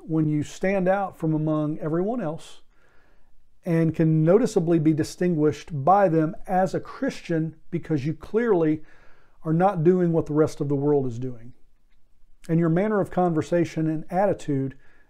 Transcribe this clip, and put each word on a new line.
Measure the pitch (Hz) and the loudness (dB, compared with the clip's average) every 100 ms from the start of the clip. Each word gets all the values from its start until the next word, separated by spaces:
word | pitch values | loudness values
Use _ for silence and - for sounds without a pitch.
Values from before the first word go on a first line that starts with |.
| 302 | -4
when | 160 151 | -2 0
you | 151 | -2
stand | 143 - 185 196 180 | -4 -4 -2 0 2
out | 196 190 - | 0 -2 -4
from | 160 156 | -2 0
among | 156 156 151 156 | 0 -2 -2 -4
everyone | 151 165 196 247 | -4 -2 -2 -4
else | 165 160 - - - - - - - - - - - - | -6 -8 -12 -18 -20 -20 -20 -20 -20 -20 -20 -20 -20 -12
and | 180 165 160 | -2 0 2
can | 160 160 156 | 2 2 4
noticeably | 156 208 233 196 165 165 | 6 4 4 0 2 2
be | 151 | 2
distinguished | 151 151 - 180 165 151 147 - 147 139 | 0 -2 -2 0 2 0 0 -6 -2 2
by | 196 196 | 4 4
them | 160 156 - - | 2 0 -4 -2
as | 185 190 | 0 0
a | 170 | -2
Christian | - - 269 - - 160 160 - - | -8 -6 -6 -6 -4 -2 -2 -8 -8
because | 170 - 156 | -6 -2 -2
you | 139 151 | -2 -6
clearly | - 214 240 180 156 151 - - - - - - | -4 -2 2 2 2 0 -4 -18 -20 -20 -20 -10
are | 160 | -2
not | 160 190 185 | 2 2 4
doing | 156 185 175 | 4 4 4
what | 165 147 | 0 0
the | |
rest | 151 151 - | 2 2 0
of | 143 | -2
the | 143 | 0
world | 143 147 131 | 2 2 0
is | 113 | -4
doing. | 131 113 120 - - - _ - - - - - - | -8 -10 -14 -18 -20 -20 _ -20 -20 -20 -20 -14 -2
And | 165 | 0
your | 165 | 2
manner | 165 214 214 | 2 2 0
of | 175 | 0
conversation | - 180 156 147 175 160 - 160 | 0 2 0 0 0 0 -2 -2
and | 156 - | -2 -4
attitude | 175 202 165 - 139 135 - - - - | 0 0 0 -2 -2 -4 -8 -20 -20 -14